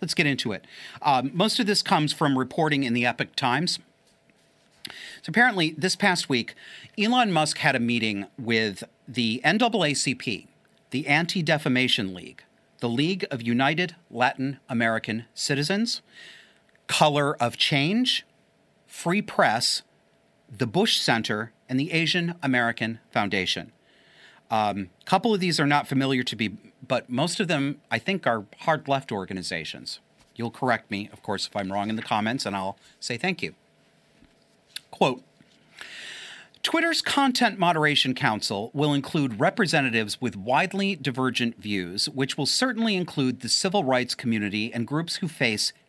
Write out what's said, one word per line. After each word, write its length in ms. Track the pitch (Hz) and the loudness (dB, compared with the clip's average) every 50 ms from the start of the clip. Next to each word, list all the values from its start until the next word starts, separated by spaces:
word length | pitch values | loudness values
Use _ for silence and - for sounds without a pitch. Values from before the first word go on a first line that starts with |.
let's 140 | - 165 - | -6 -2 2
get 120 | - 170 | 2 2
into 260 | 147 135 - - 120 | 2 2 0 0 -2
it. 140 | 101 - - - - - - - - - | -4 -4 -8 -14 -20 -18 -18 -18 -12 -2
Um, 280 | - 147 139 127 123 139 - | 2 4 4 4 2 0 2
most 260 | 170 202 220 214 - | 2 2 2 2 2
of 60 | 240 | 2
this 160 | 196 202 - | 2 2 0
comes 320 | - - 196 165 151 147 - | 2 2 4 4 4 2 0
from 240 | - 160 139 135 131 | 2 2 2 2 2
reporting 440 | 131 127 - - 160 156 147 139 | 0 0 0 0 2 2 2 2
in 120 | 139 120 117 | 2 2 0
the 100 | 123 120 | 2 2
Epoch 320 | 120 117 - 131 - - | 0 0 -2 -4 -6 -2
Times. 420 | - 139 123 120 139 170 - - - - _ _ _ _ _ _ _ _ _ _ _ _ _ _ _ _ _ _ _ - - | 0 2 2 2 2 2 0 -4 -6 -8 _ _ _ _ _ _ _ _ _ _ _ _ _ _ _ _ _ _ _ -18 -16
So 400 | - - - - - - - - | -16 -16 -16 -16 -18 -12 -10 0
apparently, 460 | 156 226 240 254 208 185 160 156 156 | 4 4 4 4 4 2 2 0 0
this 200 | 151 156 185 - | 0 -2 -2 0
past 340 | - 202 202 180 165 - - | 2 2 2 2 2 0 0
week, 240 | 139 120 113 - - - - - - - - - _ | 0 0 0 -2 -8 -18 -20 -20 -20 -20 -20 -10 _
Elon 340 | - 202 220 247 254 240 208 | -2 0 2 4 4 4 4
Musk 280 | 175 156 156 147 - - | 2 2 2 0 0 0
had 180 | - 151 131 | 2 2 2
a 40 | 123 | 2
meeting 440 | 120 117 120 117 110 110 104 101 101 - _ - | 2 0 0 0 0 0 -2 -4 -6 -10 _ -8
with 460 | 120 113 117 113 110 104 95 - - - _ _ _ | -2 0 2 2 2 0 -2 -6 -10 -16 _ _ _
the 360 | - 117 127 117 113 110 127 - | -8 -4 -2 0 0 0 0 2
N 140 | 151 175 220 | 2 4 4
double 260 | 247 233 214 214 170 | 2 2 2 2 0
A 80 | 147 | 0
C 220 | 139 - - 147 123 | 0 0 -2 -2 -4
P, 340 | 123 - 131 104 85 - - _ _ _ _ _ _ _ _ | -4 -4 -8 -8 -8 -10 -16 _ _ _ _ _ _ _ _
the 140 | - 127 - | -6 -4 0
Anti-Defamation 1080 | 139 143 156 175 165 - 196 160 165 160 147 - 147 127 127 127 123 - - 104 95 92 | 2 2 2 2 0 -2 -2 0 0 0 0 2 2 2 2 2 2 2 0 -2 -4 -6
League, 280 | 90 82 - - - - _ _ _ _ _ _ _ | -10 -14 -16 -18 -20 -20 _ _ _ _ _ _ _
the 100 | - 120 | -4 -2
League 380 | 117 123 147 170 196 185 196 - | 0 0 0 0 -2 -2 -4 -6
of 120 | 143 120 | -6 -4
United 540 | 117 117 117 120 135 143 156 160 180 180 - - _ - | -2 0 2 2 2 2 2 0 -2 -4 -6 -12 _ -10
Latin 500 | - 117 123 135 - - 131 135 139 - _ - | -2 0 2 2 2 0 -4 -6 -6 -8 _ -4
American 560 | 131 117 120 113 113 110 - 123 107 113 113 - _ | -2 0 0 0 0 -2 -2 -4 -6 -6 -8 -12 _
Citizens, 640 | - - - 143 135 151 147 196 208 226 226 - - - _ - - - - - - - _ _ _ _ _ _ _ _ | -6 -4 -2 0 0 0 0 0 0 0 -2 -4 -6 -10 _ -20 -20 -20 -20 -20 -20 -20 _ _ _ _ _ _ _ _
Color 500 | - - - 165 151 143 147 143 139 151 | -4 2 4 4 6 6 4 2 2 0
of 220 | - 120 120 - - | 0 0 -2 0 0
Change, 680 | - - 151 139 139 160 208 233 254 247 - - - _ _ _ _ _ _ _ _ _ _ _ _ | 0 2 2 2 2 2 0 0 0 0 0 -2 -4 _ _ _ _ _ _ _ _ _ _ _ _
Free 340 | _ - - - 170 180 214 | _ -14 -6 -2 0 0 0
Press, 600 | 220 - - - 175 123 107 120 - - - - - _ _ _ _ _ _ _ _ _ _ _ _ - 123 | -2 0 2 4 4 4 4 2 2 0 0 -2 -6 _ _ _ _ _ _ _ _ _ _ _ _ -14 -6
the 100 | 101 127 110 | -4 -4 0
Bush 300 | 101 170 220 - - - | 2 2 2 2 2 2
Center, 520 | - - 123 113 113 - 113 107 113 113 - _ _ - | 2 2 2 2 0 -2 -2 -4 -4 -8 -12 _ _ -4
and 120 | 131 131 | -2 -2
the 100 | 143 165 | -2 0
Asian 440 | 165 160 165 160 - 180 170 170 170 - | 0 0 0 0 0 0 -2 -2 -4 -4
American 600 | - 135 127 123 120 117 117 - 117 113 113 110 _ _ | -2 0 2 2 2 0 -2 -2 -4 -6 -6 -8 _ _
Foundation. 600 | - 117 104 98 104 98 92 90 - 95 - - - _ _ _ _ _ _ _ _ - - - - - _ - | -2 -2 0 0 0 0 0 -2 -2 -4 -6 -12 -16 _ _ _ _ _ _ _ _ -20 -20 -20 -20 -20 _ -2
Um, 380 | 113 110 107 104 98 101 95 92 _ _ | 0 0 2 0 0 -2 -6 -10 _ _
a 40 | _ | _
couple 300 | - - - - 240 214 | 2 2 4 4 4 2
of 60 | 190 | 2
these 180 | 185 180 156 - | 2 2 2 2
are 80 | 151 | 4
not 220 | 143 147 143 - - | 4 4 2 2 0
familiar 340 | 147 135 135 135 135 127 | 0 0 2 2 0 0
to 140 | 123 - 120 | -2 -2 -4
me, 220 | 107 113 101 - - - - - _ - | -4 -4 -4 -4 -8 -16 -20 -20 _ -4
but 240 | - 131 117 - - | -2 -2 -2 -2 -2
most 300 | 123 123 156 175 - - | -2 -2 0 0 0 -2
of 80 | 208 160 | -2 0
them, 320 | 170 139 139 143 143 - _ - | 0 0 0 -2 -4 -6 _ -4
I 80 | - 113 | -4 -2
think, 260 | - - 196 180 - | -2 -2 -4 0 0
are 200 | 131 117 110 98 - - - | 0 0 0 -2 -8 -16 -4
hard 260 | - 160 160 151 - | -2 0 0 0 0
left 240 | 139 139 135 131 - | 0 -2 -2 -2 -2
organizations. 880 | 113 98 92 87 101 92 87 - 95 82 78 - - 62 64 - - - _ _ _ _ _ _ _ | -6 -4 -4 -4 -6 -6 -6 -6 -6 -6 -6 -8 -12 -12 -12 -14 -14 -14 _ _ _ _ _ _ _
You'll 160 | - 117 117 | -8 -8 -8
correct 400 | - - 139 127 117 110 - - | -6 -2 0 0 0 0 -2 -4
me, 160 | 104 98 104 - | -6 -6 -6 -8
of 100 | - - | -14 -10
course, 260 | - - 101 95 - - | -6 -4 -4 -4 -4 -6
if 80 | - | -6
I'm 160 | 104 98 92 | -6 -4 -2
wrong 160 | 98 101 101 107 | -2 -2 -2 -2
in 80 | 110 | -4
the 60 | 110 | -6
comments, 440 | 110 - 120 107 107 110 104 - - | -2 -2 0 0 0 0 -2 -4 -4
and 80 | 107 98 | -4 -4
I'll 220 | 98 95 95 104 - _ - _ _ | -4 -4 -6 -8 -10 _ -20 _ _
say 160 | - - 120 | -10 -8 -6
thank 260 | 113 - 185 180 - | -4 -4 -4 -4 -4
you. 120 | - 80 - _ _ _ _ _ _ _ _ _ _ _ _ _ - - _ _ _ _ _ _ _ _ - - - _ | -6 -8 -10 _ _ _ _ _ _ _ _ _ _ _ _ _ -20 -20 _ _ _ _ _ _ _ _ -18 -18 -18 _
Quote, 320 | - - 185 143 127 - - _ _ _ _ _ _ _ _ _ _ - - - - - - - - - - - - - - - _ _ | -2 0 2 2 0 -2 -8 _ _ _ _ _ _ _ _ _ _ -20 -18 -18 -16 -16 -16 -16 -16 -16 -16 -18 -18 -20 -20 -20 _ _
"Twitter's 400 | - - - 330 330 339 320 - | -4 0 0 2 2 2 0 0
Content 560 | - - - 285 277 262 254 - 247 220 190 196 | -2 0 2 2 4 4 4 2 2 2 2 2
Moderation 560 | 175 170 165 156 151 147 143 - - 135 127 | 2 4 4 4 4 4 4 4 2 2 0
Council 560 | - 143 123 107 101 - - 107 98 104 120 | 0 2 2 2 0 -2 -2 -2 -2 -4 -4
will 220 | - 139 151 147 143 | -2 0 2 2 2
include 460 | 143 135 - - 165 139 131 110 101 | 0 0 0 0 0 0 0 0 2
representatives 800 | 143 185 190 - 208 147 160 151 135 127 113 113 110 101 - - | 2 2 2 2 2 2 2 2 2 2 0 0 0 -2 -4 -4
with 160 | 127 117 90 | -4 -4 -4
widely 580 | 98 92 113 127 151 185 180 190 196 196 196 202 | -4 -2 0 2 2 2 0 0 0 0 0 -2
divergent 640 | 147 131 139 120 131 131 127 117 - 123 117 113 - | -2 -4 -4 -2 0 0 0 0 0 -2 -2 -2 -4
views, 500 | 95 104 104 95 90 87 92 107 - 113 | -4 -2 -2 -2 -2 -4 -4 -4 -4 -4
which 300 | - 127 139 139 - - | -2 -2 -2 -2 -2 -2
will 80 | 139 | -2
certainly 480 | - - - 254 262 226 220 226 226 202 | 0 0 0 0 0 0 0 0 0 0
include 460 | 180 180 - - 151 135 127 123 - | 0 -2 -2 -2 0 0 0 0 -2
the 80 | - 117 | -2 -2
civil 340 | - - - 190 180 208 | 0 0 0 2 2 2
rights 320 | 160 127 131 127 127 123 - | 4 4 4 2 2 0 -4
community 580 | - - 120 113 107 104 101 95 107 107 117 | -4 -2 0 0 0 0 0 -2 -2 -2 -2
and 140 | - 120 113 | -4 -4 -4
groups 300 | 107 139 156 165 170 - | -2 -2 -4 -4 -4 -4
who 100 | - 190 | -4 -6
face 460 | 160 - - 139 117 107 104 - - - _ _ | -6 -2 0 2 2 2 0 -2 -2 -4 _ _